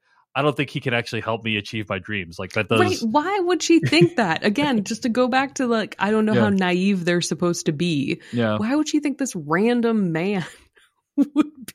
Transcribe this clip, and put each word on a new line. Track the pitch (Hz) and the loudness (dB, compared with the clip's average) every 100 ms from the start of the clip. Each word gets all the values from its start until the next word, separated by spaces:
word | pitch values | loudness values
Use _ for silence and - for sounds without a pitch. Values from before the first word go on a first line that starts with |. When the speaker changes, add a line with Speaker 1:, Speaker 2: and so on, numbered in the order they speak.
| _ _ _ 127 | _ _ _ -2
Speaker 1:
I | |
don't | 147 139 | 0 0
think | 139 | -4
he | 151 | -6
can | 131 117 | -2 -2
actually | - 113 | -2 -6
help | 110 110 | -4 -4
me | 110 104 | -2 -4
achieve | - 110 104 | -4 -8 -6
my | 95 | -6
dreams." | 101 104 85 85 | -6 -8 -8 -10
Like, | 92 | -6
that | 180 180 | -4 0
Speaker 2:
Right. | 113 359 | 2 2
Speaker 1:
does | 359 | 0
Speaker 2:
Why | 226 285 339 403 | 0 0 0 0
would | 349 349 | 0 0
she | - 330 | 4 4
think | 147 302 349 277 | 4 4 4 4
that? | 185 160 208 | -2 0 0
Speaker 1:
<laughs> | |
Speaker 2:
Again, | 208 294 226 | 0 0 -2
just | 190 220 | -2 -4
to | 247 | -2
go | 220 254 | 0 0
back | 262 269 - | 0 -2 -2
to, | 247 | 0
like, | 226 185 - | 0 -2 -4
I | 196 | 0
don't | 220 214 | 2 2
know | |
Speaker 1:
Yeah. | 214 | 4
Speaker 2:
how | 208 | 4
naive | 196 180 180 196 190 170 | 4 2 2 2 2 2
they're | 175 | 0
supposed | 170 156 175 170 - | 0 -2 0 0 -2
to | |
be. | 147 175 143 113 - - | -2 0 0 -2 -4 -4
Speaker 1:
Yeah. | 120 110 107 | -2 0 0
Speaker 2:
Why | 226 294 | 0 0
would | 302 | 0
she | 302 | 0
think | 294 262 | -2 -2
this | 269 185 | -4 -6
random | 143 170 226 240 233 220 185 | -2 2 2 2 2 2 0
man | 160 190 202 147 - _ _ _ | 0 -2 -2 -6 -12 _ _ _
<laughs> | _ _ - | _ _ 0
would | 285 285 302 - 240 | 0 0 -2 -6 -20